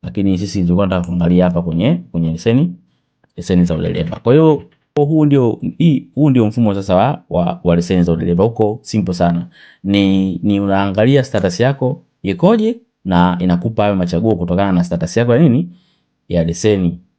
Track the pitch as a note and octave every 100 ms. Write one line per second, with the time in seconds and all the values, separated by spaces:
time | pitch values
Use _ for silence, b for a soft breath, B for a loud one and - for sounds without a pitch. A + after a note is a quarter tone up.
0 | - - G2 F#2 G2 G2+ F2 F2 G2 F#2
1 | F2 F2 E2+ F2+ F2+ E2+ E2+ E2 G#2+ F3
2 | - E2+ E2 D#2+ - A#2+ E3+ F3 _ _
3 | _ _ _ - F2 F2+ F2 D#2+ F2 F2
4 | E2 - A#2 C#3 D#3+ C#3+ - _ _ -
5 | D3 D#3+ D3+ C#3 A#2+ - - - E3 C#3
6 | - - D3+ B2+ G#2+ G#2 A2+ G2 G2 F2+
7 | A#2 D3+ _ E2+ F2 D#2 F2 F2 E2+ F#2
8 | F2 E2+ F2+ F2 G#2+ A#2 G#2+ A2 - A2
9 | F2+ F2 F2 E2+ F2 B B B F#2+ G2+
10 | G2 F#2+ F#2+ F#2 G#2 G2+ G2+ G2 G2+ F#2+
11 | A2+ C#3 B2+ G#2+ F#2+ F2 A#2+ C#3 B2+ C#3
12 | _ _ F3 - F3 A3+ G#3+ A#3 _ _
13 | - F2+ B2 - F#2 F2 A#2 A2 G#2 G2
14 | F2 E2+ A2+ G2+ F2 F2 G2 F2+ F2 F2
15 | F2 - A#2+ A#2+ E3 A#2+ F3 B B B
16 | B _ _ F2 E2 E2 A2 G2+ F2 F2
17 | _